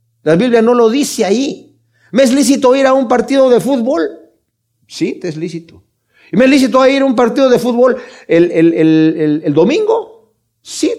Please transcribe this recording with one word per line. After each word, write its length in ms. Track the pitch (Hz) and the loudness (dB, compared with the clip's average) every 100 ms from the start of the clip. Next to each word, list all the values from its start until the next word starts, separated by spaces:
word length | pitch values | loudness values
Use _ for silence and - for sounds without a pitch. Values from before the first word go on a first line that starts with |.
| _ _ | _ _
la 140 | 151 170 | -2 0
Biblia 260 | 247 233 | 2 2
no 120 | 226 | 2
lo 160 | 247 226 | 2 2
dice 340 | 262 277 - | 0 -4 -4
ahí. 520 | 190 214 277 - - _ _ _ _ | -2 -2 -4 -8 -16 _ _ _ _
"¿Me 100 | 220 | 0
es 100 | 269 | 2
lícito 440 | 269 240 277 247 269 | 2 2 2 2 2
ir 100 | 269 | 2
a 60 | |
un 160 | 269 240 | 0 0
partido 420 | 247 233 269 262 | -2 0 0 2
de 80 | 240 | 2
fútbol?" 440 | 185 277 226 330 392 - - _ _ _ _ _ _ | 0 -2 -2 -4 -4 -8 -20 _ _ _ _ _ _
Sí, 280 | - 170 | -8 -8
te 120 | - 180 | -6 -10
es 100 | 156 | -10
lícito. 460 | 170 165 165 - _ _ _ _ _ | -10 -12 -16 -20 _ _ _ _ _
"¿Y 60 | 175 | 0
me 80 | |
es 60 | 262 | 2
lícito 360 | 285 254 254 262 | 2 2 2 2
ir 160 | 277 | 2
a 20 | |
un 120 | 269 233 | 0 0
partido 320 | 233 254 269 | 0 0 0
de 100 | 240 | 0
fútbol 380 | 240 240 254 - - - - | 0 0 0 0 -8 -18 -2
el, 240 | 165 175 | 0 2
el, 200 | 170 165 | 2 0
el, 420 | 170 160 160 156 160 | 2 2 2 0 0
el, 240 | 151 151 | -2 -2
el 100 | 156 | -2
domingo?" 800 | 143 185 330 427 440 - - _ _ _ _ | 0 0 0 -2 -4 -6 -16 _ _ _ _
Sí, 320 | - - 302 | -18 -6 -6